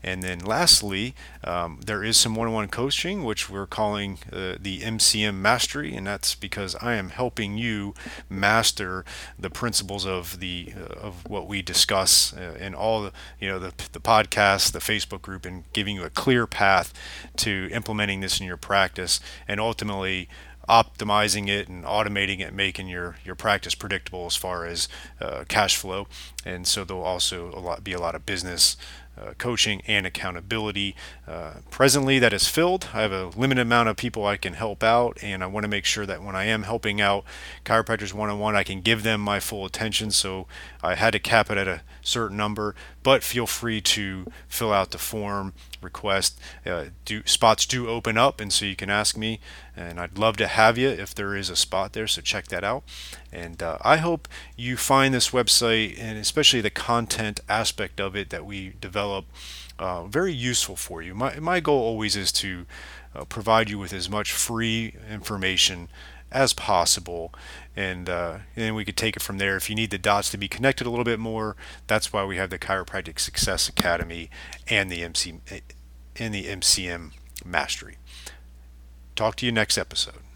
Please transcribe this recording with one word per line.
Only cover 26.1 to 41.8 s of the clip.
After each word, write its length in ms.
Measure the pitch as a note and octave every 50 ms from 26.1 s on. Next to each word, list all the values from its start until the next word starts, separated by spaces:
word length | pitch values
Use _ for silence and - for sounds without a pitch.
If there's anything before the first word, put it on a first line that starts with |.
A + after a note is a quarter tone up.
| - - - - - - -
And 220 | - F#2 F2+ F2+
so 180 | - - G#2 F#2+
there'll 180 | F2+ F#2+ F#2
also 480 | E2+ F2+ F2+ F2+ - - F#2 F2+ F2 F2+ -
a 40 | F#2
lot, 240 | F2+ F2 F2 -
be 120 | - G2+ F#2
a 40 | F2+
lot 160 | F2 E2 E2
of 120 | D#2 -
business, 500 | - G2 F2 F2 F2+ F2 - - - - - - - - - - - - -
uh, 140 | - - - -
coaching 420 | - A#2+ A#2+ G#2 - A2 G#2 F#2+ -
and 180 | - G#2+ G2+ F#2+
accountability. 880 | F#2 - - - F#2 F2+ - F#2 F#2+ A2 A2+ G#2+ G#2+ G2 G2+ G2+ G2 F#2 - - - - - -
Uh, 260 | - D#2+ E2+ E2 D2+ E2 - - -
presently, 480 | - - C3+ C3+ B2 C#3+ C3+ C3+ C3+ C3
that 160 | A#2+ A2+ G2+
is 140 | F#2+ - -
filled. 380 | - D#3+ E3 F3 F#3 F#3+ - -
I 80 | - A2
have 120 | A2 G#2
a 160 | F#2+ F#2+ F#2 F2
limited 340 | F2 G#2+ B2+ C#3 C3 B2+
amount 260 | A#2+ A#2 A#2+ A#2+ A#2 A2
of 80 | G#2+
people 300 | - - A#2+ - A#2 G2+
I 100 | G2+ G#2
can 160 | - - F#2+
help 300 | - - A2+ A2 G2+ -
out, 360 | A2+ A2 A#2 A#2+ A#2+ A#2+ - -
and 200 | - G#2 G2 F#2
I 40 | F#2
wanna 220 | F#2 G2 G#2+ G#2 G#2
make 180 | G#2 G2+ -
sure 180 | - - A2 G#2
that 180 | F#2+ F#2 E2+
when 140 | F#2+ G2+ F#2+
I 80 | F#2 G2
am 200 | A2 A2+ A2 G2+
helping 360 | F#2+ A#2 A2+ - G#2+ G2+ G#2+
out 240 | G#2 G2+ G2+ G2+ - - - - - - - - -
chiropractors 480 | - A2+ A2+ A2 - A2+ G2+ G#2+ F#2+
one-on-one, 420 | F#2 G#2 G#2+ G#2 G#2 G#2 G#2 G#2+ G#2+
I 80 | G2+
can 200 | F#2+ - G2 F#2+
give 220 | F2 A2 A#2 A2 G#2
them 180 | A2+ A2+ G#2
my 180 | G#2 G#2 G#2 G2
full 240 | - - A2+ G2+ F#2+
attention. 460 | F#2 - - A2+ A2 G2+ - A2+ G#2+
So 360 | G2 - - G2 F#2+ F#2+ F2+ - - - - - - -
I 140 | - E2+ F2+
had 180 | F2 G#2 A2+ A2+
to 40 | G2
cap 320 | - - A#2 A2 G#2 -
it 60 | G#2
at 100 | G2 G2
a 140 | F#2+ F2+ D#2+